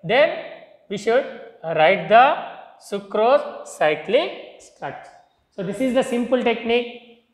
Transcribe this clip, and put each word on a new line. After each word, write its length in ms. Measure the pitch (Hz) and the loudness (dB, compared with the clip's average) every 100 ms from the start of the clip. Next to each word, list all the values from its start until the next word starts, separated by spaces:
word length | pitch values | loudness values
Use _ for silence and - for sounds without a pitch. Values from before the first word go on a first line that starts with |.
then 340 | 165 240 320 - - - - _ _ | 2 2 2 0 -12 -18 -20 _ _
we 100 | 196 | -6
should 280 | 226 240 277 - - - | 0 0 -2 -12 -20 -14
write 440 | 165 156 156 190 165 | -6 4 4 4 4
the 300 | 220 269 339 - - - - | 6 6 2 -6 -16 -20 -20
sucrose 880 | - 202 202 208 226 285 - - - | -10 -10 -6 0 2 2 0 -12 -16
cyclic 640 | - 156 151 - 240 349 - - - | -2 0 0 0 0 0 -8 -18 -20
structure. 500 | - _ 143 - - - _ _ _ | -20 _ -14 -14 -20 -20 _ _ _
So 140 | - | -10
this 180 | 185 - | -8 -4
is 140 | 262 247 | 0 0
the 80 | |
simple 400 | - 240 240 254 | 0 -2 0 0
technique 840 | 233 233 233 240 233 - - - _ | 0 -2 0 -2 -2 -12 -20 -20 _